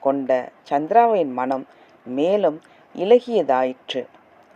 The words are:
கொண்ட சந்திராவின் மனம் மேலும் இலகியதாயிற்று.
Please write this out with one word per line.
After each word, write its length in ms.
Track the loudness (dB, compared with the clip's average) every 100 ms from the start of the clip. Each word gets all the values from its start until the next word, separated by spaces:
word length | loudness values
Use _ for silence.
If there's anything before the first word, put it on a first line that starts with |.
கொண்ட 300 | -2 -2 0 -2 -2 -14
சந்திராவின் 680 | -4 -4 2 4 4 2 -2
மனம் 320 | -4 -4 -4 -8 -20 -20 -20 -8
மேலும் 520 | -2 0 2 0 -2 -10 -20 _
இலகியதாயிற்று. 1080 | -4 2 4 4 -2 0 0 0 -4 -10 -10 -10 -16 _ _ _